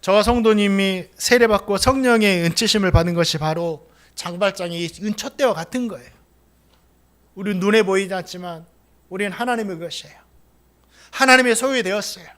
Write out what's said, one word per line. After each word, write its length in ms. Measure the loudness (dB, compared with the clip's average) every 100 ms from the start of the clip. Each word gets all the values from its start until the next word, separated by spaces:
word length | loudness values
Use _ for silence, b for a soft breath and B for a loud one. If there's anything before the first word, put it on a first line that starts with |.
저와 200 | 2 2
성도님이 840 | 4 2 4 4 2 2 0 -2 -10 _
세례받고 600 | 2 4 4 2 0 0
성령의 640 | 2 2 2 4 4 2
은치심을 480 | 0 0 0 2 4
받은 240 | 4 2 0
것이 240 | 0 0
바로 500 | -4 -4 -6 -8 -14 b b
장발장의 720 | -14 -12 -2 -2 -2 -8 -6
이 60 | -8 -6
은총대와 520 | -8 -6 -10 -2 0 0
같은 320 | -6 -6 -6
거예요. 280 | -10 -18 _ _ _ _ _ _ _ _ _ _ _ _ -10
우리 180 | -6
눈에 300 | -2 2 2
보이지 300 | 2 0 -2
않지만 520 | -6 -10 -14 -14 -14 -18 _ _ _ _
우리는 220 | -8 -8
하나님의 480 | -6 -4 -4 -6 -8
것이에요. 360 | -10 -12 -16 -20 _ _ _ _ _ _ _ b b
하나님의 440 | -2 4 6 6 2
소유되었어요. 720 | 0 -2 -2 -4 -6 -12 -18